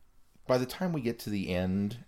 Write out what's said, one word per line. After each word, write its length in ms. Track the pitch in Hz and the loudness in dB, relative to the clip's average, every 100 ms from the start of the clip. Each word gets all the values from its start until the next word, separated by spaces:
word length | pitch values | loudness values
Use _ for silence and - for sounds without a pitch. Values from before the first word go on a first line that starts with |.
| - - - - - | -20 -20 -20 -12 2
by 120 | 127 | 2
the 80 | 127 | 2
time 260 | - 185 | -2 -2
we 80 | 156 | 0
get 180 | 117 113 | -2 -4
to 100 | - | -2
the 180 | 101 - | -2 0
end 460 | 90 92 98 101 120 | 2 2 2 0 -4